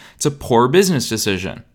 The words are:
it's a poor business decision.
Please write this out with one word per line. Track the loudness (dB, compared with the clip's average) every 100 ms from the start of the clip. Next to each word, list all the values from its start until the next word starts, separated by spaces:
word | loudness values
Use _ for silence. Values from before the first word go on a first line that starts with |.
| -20 -4
it's | -4
a |
poor | -4 0 4 4
business | 2 2 0 -2
decision. | -4 -2 -4 -6 -10 -16